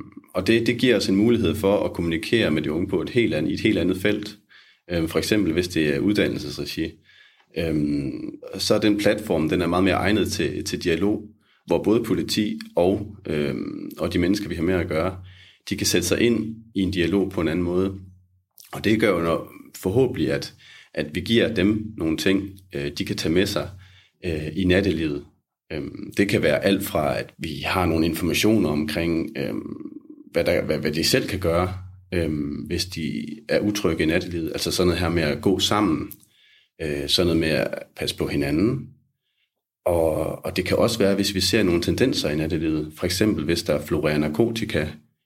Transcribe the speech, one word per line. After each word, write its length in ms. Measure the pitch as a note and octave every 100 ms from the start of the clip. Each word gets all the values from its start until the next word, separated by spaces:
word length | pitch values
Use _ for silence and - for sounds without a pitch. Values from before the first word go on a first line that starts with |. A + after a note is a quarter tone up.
| - - -
og 120 | F#2 F2+
det, 200 | A2+ A#2
det 120 | A#2+
giver 180 | B2+ G#2+
os 120 | -
en 80 | G2
mulighed 380 | A2 A#2+ E2+
for 300 | D2+ G2 G2+
at 80 | -
kommunikere 580 | - E2+ E2 - A#2 F#2+
med 120 | D2+
de 100 | D2
unge 160 | D#2 F#2
på 140 | F#2+
et 80 | D#2
helt 240 | B2 G#2+
andet, 160 | D2+ D2+
i 40 |
et 60 | -
helt 180 | A2 G2
andet 180 | F2 F#2
felt. 420 | G#2 G#2 - - _ - _ _ -
Øhm, 180 | F2 E2
for 100 | E2
eksempel, 340 | - G#2+ F2+
hvis 160 | D#2+ F2+
det 260 | F2 D2+
er 40 | C#2
uddannelsesregi, 920 | G2 G#2 D#2+ B1 C#2+ C#2 C#2+ - E2 - _ - _ _ _ -
øhm, 720 | E2 D#2 D2 D2 C#2 - - - - F#2+
så 160 | -
er 60 | G#2+
den 180 | G#2+ G2+
platform, 500 | G2+ A2 - E2 D#2
den 140 | F2+
er 40 | E2+
meget 180 | F2
mere 100 | F#2+
egnet 380 | E2+ F#2+ G#2 F2+
til, 320 | - D2+ -
til 200 | - F2
dialog, 380 | F2 D#2+ G2+ G#2+ - - _ _ -
hvor 160 | E2+
både 200 | F#2+ A2+
politi 560 | A2+ - - - G#2+ - - -
og, 400 | F2 G2+ G2+ - -
øhm, 640 | D2+ C#2+ B1+ G1+ D#2 D#2 -
og 140 | E2
de 60 | F2+
mennesker, 300 | F2 G2+ -
vi 60 |
har 80 | E2+
med 120 | E2
at 140 | F#2 D#2+
gøre, 300 | D#2 F2 F#2 - - - _ -
de 80 | F#2+
kan 100 | G#2
sætte 220 | F2+ F2+
sig 120 | F2
ind 360 | A#2 A#2 - - -
i 60 | -
en 100 | F#2
dialog 400 | F#2 E2 G2 F#2+
på 100 | F#2+
en 80 | D#2+
anden 160 | E2
måde. 300 | F2 F2+ G2 F#2+ - - _ _ _ _ -
Og 120 | -
det 160 | G2+ A2
gør 100 | A2+
jo 100 | F2
når, 320 | E2 D#2+ - - - -
forhåbentlig, 560 | F#2 G#2+ C3 - C#2+
at, 220 | C#2 - - - - -
at 200 | - D2+
vi 60 | E2
giver 340 | E2+ A2+ F#2
dem 400 | D2+ F#2+ G#2+ - -
nogle 200 | D#2+ D#2
ting, 260 | G2 F#2+ F#2+ - -
øh, 160 | D2 C#2+ -
de 60 |
kan 120 | G2 -
tage 160 | F#2
med 140 | E2+ G2
sig, 220 | - E2+ - - - _ _
øh, 240 | F2+ D#2 D2+ D#2+
i 80 |
nattelivet. 600 | F2+ F2+ G2 D#2+ D#2+ C#2+ - _ _ _ -
Øhm, 400 | D2+ C2+ - - -
det 120 | G2+
kan 140 | G#2+
være 220 | E2 C#2+
alt 200 | F#2+ G2+
fra, 340 | - E2+ D2 A#1+
at 160 | - -
vi 240 | D#2+ C#2 C#2
har 200 | F#2+ F2+
nogle 200 | D#2+ E2
informationer 640 | D#2+ F2 D2 G#2 A2 F2
omkring, 600 | D2+ D2+ F2 E2+ E2 D#2 C#2
øhm, 400 | C#2 - - - - - - - -
hvad 120 | E2+
der, 180 | E2 E2+
hvad, 160 | - D2+
hvad 140 | D#2
de 120 | D2+
selv 240 | D#2 C#3+ -
kan 120 | F#2
gøre, 340 | F2+ E2 F2+ F#2 - - -
øhm, 400 | F2+ D#2+ D2+ C#2+ D2 D2+
hvis 180 | F2
de 420 | - E2+ D#2 A1 C2 - -
er 120 | D#2+
utrygge 420 | G2+ G#2 F2 D#2+
i 40 | D#2+
nattelivet. 460 | E2+ F2+ F2 D#2+
Altså 180 | - -
sådan 160 | - F2+
noget 140 | E2+
her 80 | E2+
med 140 | E2+
at 200 | D#2 C#2+
gå 160 | G2+ F#2
sammen, 520 | - G#2+ G#2 - - - _ _ _ _ _ -
øh, 260 | D#2+ C#2+ C#2+
sådan 180 | - F2
noget 140 | D#2+
med 80 | D#2
at 300 | C#2+ - - - -
passe 200 | - -
på 100 | D2+
hinanden. 600 | D2 C#2+ D2+ G#2 C3+ - - _ _ _ _ _ _ _ _ -
Og, 580 | F2 D#2+ D#2 D#2+ -
og 120 | - -
det 80 |
kan 140 | F#2 G2
også 200 | A2 -
være, 160 | G2
hvis 200 | G2 G2
vi 60 | G2
ser 220 | F2+ A2+
nogle 200 | G2 E2+
tendenser 480 | D#2+ E2+ B2+ - D#2
i 60 | D2+
nattelivet. 560 | D#2+ E2+ D#2+ D#2 D#2 -
For 80 |
eksempel, 400 | F2+ - G#2+ D#2
hvis 180 | D2+ E2
der 180 | - D2
florerer 380 | - E2 D2+ D2+
narkotika 680 | D2+ D2+ A#2 A2+ G#2+ E2 D#2 - _ _